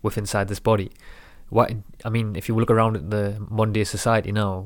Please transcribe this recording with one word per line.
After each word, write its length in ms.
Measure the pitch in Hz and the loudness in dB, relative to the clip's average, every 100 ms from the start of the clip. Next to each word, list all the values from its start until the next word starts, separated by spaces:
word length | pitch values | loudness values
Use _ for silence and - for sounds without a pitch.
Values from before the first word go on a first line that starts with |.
with 160 | 107 113 | -4 -2
inside 320 | 101 104 95 | -2 -2 -2
this 120 | 101 | 0
body, 300 | 110 107 92 - - - - - - | 2 2 0 -10 -20 -20 -20 -20 -2
what, 200 | 107 - 110 - - | 0 2 0 -10 -10
I 60 | 113 | -4
mean, 260 | 113 110 92 | -2 -2 -4
if 120 | - | -2
you 60 | 110 | 0
look 120 | 120 | 4
around 260 | 113 113 110 | 4 4 0
at 140 | 82 | -2
the 260 | 104 101 104 104 | -2 -2 -4 -4
modern 240 | 110 110 | 0 2
day 100 | 107 | 2
society 480 | 101 104 120 110 95 | 0 0 2 2 2
now, 320 | 104 101 92 | 0 0 -2